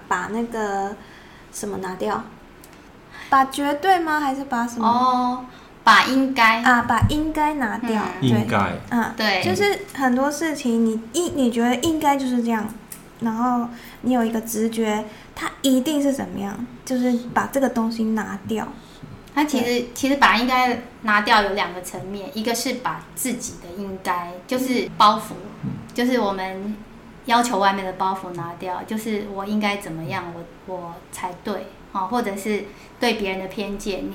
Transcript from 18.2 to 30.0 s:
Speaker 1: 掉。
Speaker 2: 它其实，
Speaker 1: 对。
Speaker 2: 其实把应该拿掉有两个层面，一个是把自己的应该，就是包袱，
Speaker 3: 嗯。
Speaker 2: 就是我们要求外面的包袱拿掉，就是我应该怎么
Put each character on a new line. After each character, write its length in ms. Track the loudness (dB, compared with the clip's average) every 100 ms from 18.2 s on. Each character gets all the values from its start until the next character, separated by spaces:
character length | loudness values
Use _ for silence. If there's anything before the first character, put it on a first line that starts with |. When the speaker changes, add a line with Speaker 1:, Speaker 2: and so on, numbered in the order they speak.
| -2 -6 -4
Speaker 1:
掉。 220 | -4 -4 -10 -18 -20 -18 -18 -6
Speaker 2:
它 100 | -2
其 140 | 2 2
实， 60 |
Speaker 1:
对。 260 | 2 0 -2
Speaker 2:
其 140 | -2 0
实 80 | 6
把 180 | 6 6
应 100 | 4
该 340 | 4 2 0 -6 -6
拿 200 | 2 2
掉 200 | 6 6
有 120 | 4
两 200 | 0 -4
个 80 | -6
层 180 | -10 -10 -8
面， 240 | -10 -8
一 100 | -4
个 100 | -2
是 200 | -2 -2
把 280 | -4 -4 -6 -10 -6
自 180 | -4
己 200 | -4 -8
的 280 | -12 -12 -10
应 160 | -8 -6
该， 260 | -4 -4 -4 -10 -4
就 100 | -2
是 320 | 0 0 0 4
包 200 | 6 4
袱， 160 | -2 -12 -14 -10
Speaker 3:
嗯。 60 | -8 -8 -8
Speaker 2:
就 140 | -2 0
是 140 | 2
我 120 | 0
们 440 | -2 -6 -6 -8 -8 -12 -20 -20 -10 2
要 160 | 2
求 160 | 4 4
外 140 | 4
面 120 | 2
的 80 | -2
包 200 | -2 -2
袱 160 | -2 -6 -8
拿 160 | -8 -8
掉， 220 | -6 -6 -6
就 100 | -6
是 300 | -4 -4 -4
我 100 | -6
应 140 | -2 0
该 200 | 0 -2
怎 120 | -6
么 140 | -8